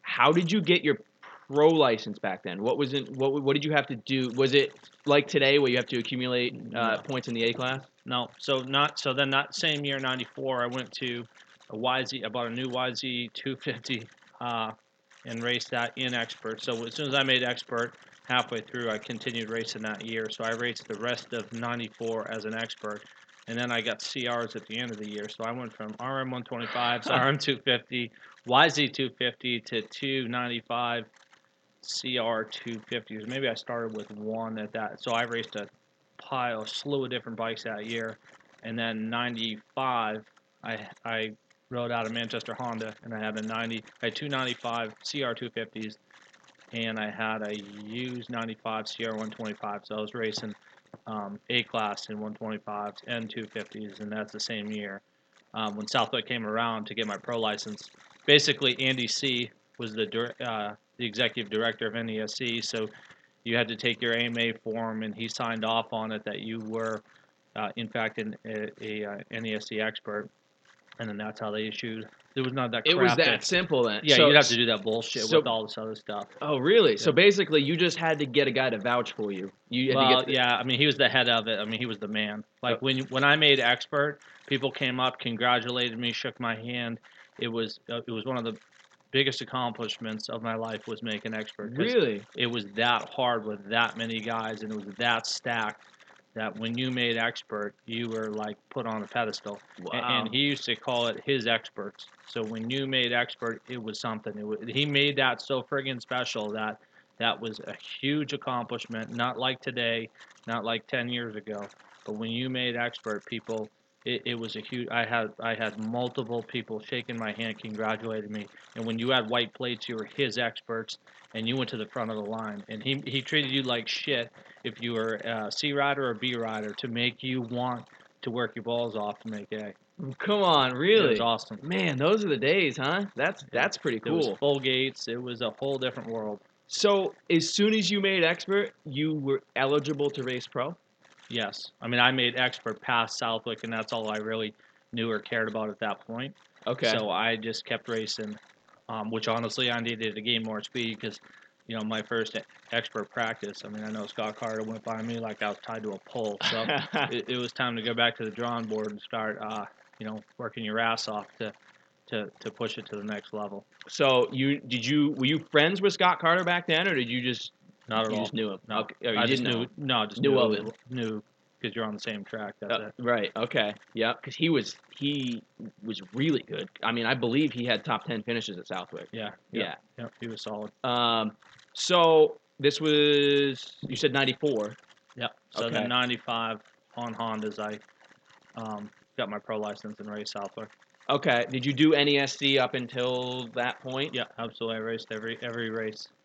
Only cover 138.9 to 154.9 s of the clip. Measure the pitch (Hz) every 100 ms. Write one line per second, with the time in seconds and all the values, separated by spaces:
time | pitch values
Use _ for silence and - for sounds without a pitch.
138.9 | 135 156 156 135 135 _ - 135 147 139
139.9 | 143 143 143 127 123 - 131 139 175 _
140.9 | _ - _ - 117 101 - - _ 120
141.9 | 120 123 131 120 123 127 - 113 107 -
142.9 | 120 113 - 117 113 120 110 113 113 110
143.9 | 117 107 107 107 110 107 - _ _ _
144.9 | 120 113 107 - 120 110 110 107 101 107
145.9 | - - 117 135 - _ _ - 123 120
146.9 | 110 107 90 113 113 113 107 - 113 -
147.9 | 113 107 - 107 107 - _ _ - -
148.9 | 113 107 113 110 113 117 - 123 117 117
149.9 | 113 110 104 110 117 110 107 - 127 113
150.9 | 107 113 104 - - - _ - 113 110
151.9 | 110 104 117 110 110 - - - 117 113
152.9 | 110 101 - 113 113 101 98 101 107 107
153.9 | 107 101 - 107 104 117 110 110 110 113